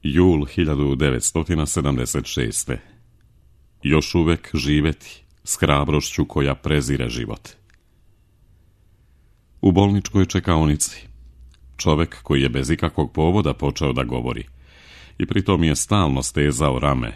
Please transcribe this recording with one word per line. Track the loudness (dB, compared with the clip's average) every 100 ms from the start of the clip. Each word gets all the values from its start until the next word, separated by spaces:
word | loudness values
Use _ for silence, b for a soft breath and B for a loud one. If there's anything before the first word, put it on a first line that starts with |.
Jul | 0 4 4 4
hiljadu | 0 -2 0 0 0
devetsto | 0 0 0 -2 -4 -2 -2 0
sedamdeset | -2 0 -2 -2 -4 -6
šeste. | -4 -4 -4 -6 -8 -10 -20 _ _ _ _ _ _ _ _
Još | 0 2 2
uvek | 0 2 0 -2
živeti | -4 0 2 2 -2 -10 -20 _ _
s | -10 -2
hrabrošću | 2 2 2 0 -2 -4
koja | -2 0 -2
prezire | -2 -2 -2 0 -4 -4
život. | -6 -8 -12 -16 -20 _ _ _ _ _ _ _ _ _ _ _ _ _ _ _ _ _ _ _ 0
U | 4
bolničkoj | 6 4 2 0 0 0
čekaonici. | 0 0 2 2 0 -4 -8 -20 -20 -20 -20 -20 -20 -20 -6
Čovek | 0 0 0 -6
koji | -2 0
je | 2
bez | -2 -2
ikakvog | -2 -2 -2 -4
povoda | 0 2 2 0
počeo | -2 -4 -2 -2
da | -2
govori. | -4 -4 -6 -8 -12 B B B B B B B
I | -2
pritom | -2 2 2
je | 2 0
stalno | 0 2 2 0
stezao | -2 0 0 2 0 2
rame, | 0 0 -4